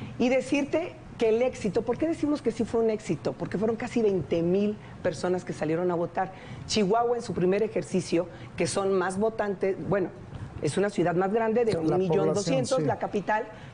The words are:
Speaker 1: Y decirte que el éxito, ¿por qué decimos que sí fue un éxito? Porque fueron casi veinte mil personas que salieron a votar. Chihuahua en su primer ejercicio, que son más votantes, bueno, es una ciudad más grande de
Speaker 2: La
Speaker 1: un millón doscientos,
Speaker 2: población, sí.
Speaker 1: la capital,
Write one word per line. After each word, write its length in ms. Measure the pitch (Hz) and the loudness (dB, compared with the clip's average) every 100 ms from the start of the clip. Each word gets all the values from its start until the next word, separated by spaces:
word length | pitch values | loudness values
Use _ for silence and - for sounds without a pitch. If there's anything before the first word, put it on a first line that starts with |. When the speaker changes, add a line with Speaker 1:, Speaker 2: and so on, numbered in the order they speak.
| - - | -12 0
Speaker 1:
Y 100 | 240 | 2
decirte 640 | 254 254 285 277 320 349 - - - | 4 2 0 2 0 -2 -8 -16 0
que 120 | 226 | 2
el 120 | 226 | 4
éxito, 400 | 254 - 214 220 | 2 0 0 0
¿por 160 | 226 233 | 0 0
qué 80 | 320 | 0
decimos 340 | 320 294 294 | 0 0 2
que 100 | 240 | 0
sí 120 | 220 | 0
fue 160 | 220 226 | 0 2
un 80 | 226 | 2
éxito? 420 | 214 - 160 147 | 0 -2 -2 -2
Porque 260 | 135 175 180 | -4 -4 0
fueron 180 | 220 226 | 0 0
casi 240 | 240 240 | -2 2
veinte 380 | 220 190 139 170 | 2 2 0 2
mil 380 | 170 190 208 208 - - | 4 4 2 -2 -10 -6
personas 420 | 185 160 180 180 | -4 -2 -2 -2
que 80 | 180 | -2
salieron 380 | 160 156 160 180 | -4 -2 0 0
a 40 | 175 | 0
votar. 360 | 170 - 185 - - - - | -2 -2 -4 -6 -14 -14 -2
Chihuahua 500 | 220 185 226 240 240 | 2 4 4 4 0
en 60 | |
su 120 | 226 | -2
primer 280 | 185 180 196 | 0 2 2
ejercicio, 680 | 214 190 156 185 - 165 175 - - - | 0 -2 -2 -2 0 0 0 -8 -14 -4
que 100 | 170 | -2
son 260 | 196 196 | 0 0
más 240 | 190 180 190 | 2 0 0
votantes, 580 | 220 220 208 185 196 185 151 | 0 0 -2 0 -2 -2 0
bueno, 200 | 202 180 - - - - - | 0 0 -6 -14 -12 -12 -4
es 160 | 151 185 | -2 0
una 100 | 202 | 0
ciudad 260 | 196 175 | 2 2
más 180 | 170 190 | 2 2
grande 320 | 220 226 220 233 | 2 2 2 2
de 60 | |
Speaker 2:
La 60 | 180 | 2
Speaker 1:
un 180 | 160 175 | 2 2
millón 300 | 185 156 156 | 2 2 2
doscientos, 380 | 202 190 262 - | 2 2 0 2
Speaker 2:
población, 100 | 262 | 0
sí. 40 | 160 | 0
Speaker 1:
la 120 | 202 | 0
capital, 500 | 190 208 196 214 254 - - | -2 -2 0 -2 -2 -10 -8